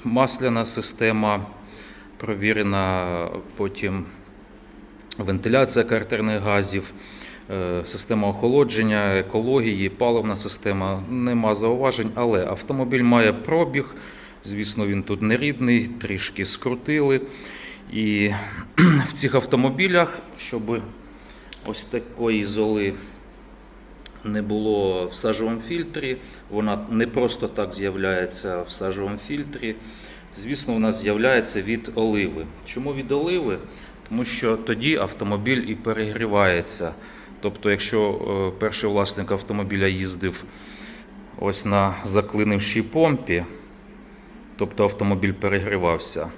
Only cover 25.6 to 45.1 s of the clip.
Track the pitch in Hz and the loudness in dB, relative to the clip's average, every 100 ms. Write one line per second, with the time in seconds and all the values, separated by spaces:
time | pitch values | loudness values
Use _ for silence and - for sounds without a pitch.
25.6 | 113 170 160 151 135 127 - - - 104 | -4 -4 -4 -4 -4 -6 -8 -18 -6 -2
26.6 | 107 101 - 113 117 131 120 - 110 110 | 0 -2 0 0 2 2 0 0 -4 -2
27.6 | 98 92 98 95 95 92 90 - 101 90 | -4 -2 -2 0 0 2 0 -4 -4 -4
28.6 | 87 - 95 95 98 104 - 147 143 135 | -6 -6 -4 -2 -4 -6 -6 -8 -6 -8
29.6 | 113 107 - - - - - 95 110 143 | -8 -8 -14 -18 -18 -18 -18 -12 -6 -4
30.6 | - 113 110 107 101 104 123 127 110 107 | 0 2 2 2 0 4 4 4 2 -4
31.6 | 95 113 - 110 110 107 92 80 78 - | -2 -4 -4 0 2 2 0 -4 -10 -14
32.6 | - 120 139 135 123 143 165 180 131 90 | -10 -8 -6 -6 -2 0 0 0 -2 -4
33.6 | - - - - - 113 120 - 120 110 | -8 -16 -18 -20 -6 -4 -2 0 0 0
34.6 | 113 110 135 156 95 - 101 101 110 127 | 0 0 0 0 -2 -4 -2 -2 0 0
35.6 | 104 107 110 110 107 107 113 101 98 87 | -2 -4 -2 -2 -2 -2 2 4 6 4
36.6 | 85 - 85 80 - - - - 104 95 | 0 -4 -6 -6 -16 -18 -20 -6 -6 -2
37.6 | 107 101 - 110 104 - - 98 95 92 | 0 2 2 2 2 0 -2 0 -2 -2
38.6 | 110 - 107 101 98 - 95 98 - 104 | -4 0 0 2 2 -2 -2 -4 -2 -4
39.6 | 98 98 95 95 95 90 92 85 - - | -2 2 2 2 -4 -2 -4 -4 -12 -18
40.6 | - - - - - - - - 98 95 | -18 -16 -16 -16 -18 -20 -18 -4 -2 0
41.6 | 107 101 98 92 101 98 104 107 104 101 | 2 4 4 0 2 2 2 0 2 2
42.6 | 104 117 107 160 160 139 - 87 85 - | 2 0 0 4 4 2 0 -2 -2 -12
43.6 | - - - - - - - - - - | -18 -20 -20 -20 -20 -20 -20 -20 -20 -6
44.6 | 101 - 101 - 101 | -4 2 2 2 0